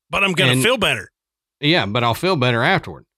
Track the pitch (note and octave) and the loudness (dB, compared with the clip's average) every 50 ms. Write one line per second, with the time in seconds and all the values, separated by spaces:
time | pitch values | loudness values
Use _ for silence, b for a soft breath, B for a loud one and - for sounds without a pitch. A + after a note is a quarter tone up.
0 | _ _ D#3 F3+ G3 G3 F#3 D3 C#3+ B2+ B2+ C3 C3 A3 B3+ B3 F#3+ D#3+ C#3 A2+ | _ _ -4 -2 -2 0 0 2 2 2 2 2 2 0 0 0 0 -2 -2 -4
1 | F#2 - _ _ _ _ _ _ _ _ _ _ - D3 E3+ F3+ A2+ G2 G2+ A#2+ | -6 -12 _ _ _ _ _ _ _ _ _ _ 0 0 2 2 0 0 -2 0
2 | A#2 A#2 A2+ - - F3+ F#3+ D#3 B2 B2+ A#2+ A#2 A#2+ D3+ G3 F3 - - E2 C2+ | 0 0 0 0 0 0 0 2 0 0 0 2 2 2 0 0 -2 -6 -14 -16
3 | - _ _ | -20 _ _